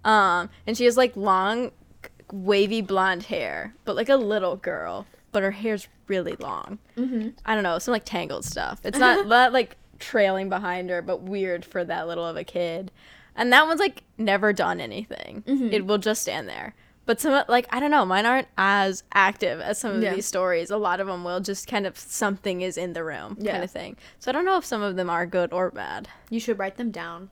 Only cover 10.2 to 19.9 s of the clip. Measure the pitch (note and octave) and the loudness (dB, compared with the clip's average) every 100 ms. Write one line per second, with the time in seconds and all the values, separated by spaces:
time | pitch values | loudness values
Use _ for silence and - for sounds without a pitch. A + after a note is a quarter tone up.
10.2 | G3 F#3+ F#3+ F#3+ G3 F3+ F3+ F3 F3 F#3 | 4 2 -2 -4 -4 -6 -4 -4 -2 -6
11.2 | F#3 G3 F#3+ F3 - F#3+ F3 E3+ E3 E3+ | -4 -4 -2 -4 -4 -6 -4 -4 -4 -4
12.2 | E3+ E3 F3 F3 F3 E3 G3 _ - - | -4 -6 -6 -4 -4 -4 -10 _ -20 -20
13.2 | - - A#3+ B3+ D#4 E4 G4 - _ - | -16 -2 6 6 6 2 0 -2 _ -4
14.2 | A3 G3 G#3 G3+ F3+ F3 A#2 G#2 G#3+ - | 2 4 4 2 0 -2 -6 -10 -10 -12
15.2 | - - A3 C4+ A#3 G#3 F#3+ G#3 G#3+ A3+ | -12 -12 -2 0 2 0 2 0 0 -2
16.2 | - D#3 G2+ - - _ _ _ - A3+ | -2 -6 -8 -10 -12 _ _ _ -2 0
17.2 | D#4 C#4 - B3 A#3+ A#3+ D4 D4 F#3+ F#3 | 4 2 4 2 2 -2 2 4 4 2
18.2 | A3+ C4 - - G3 G3+ G3 F#3 _ G3+ | 4 2 0 0 2 4 2 -2 _ 4
19.2 | F#3+ G3+ F#3 D#3+ - G#3 A3+ | 4 2 -2 -2 -4 -4 -2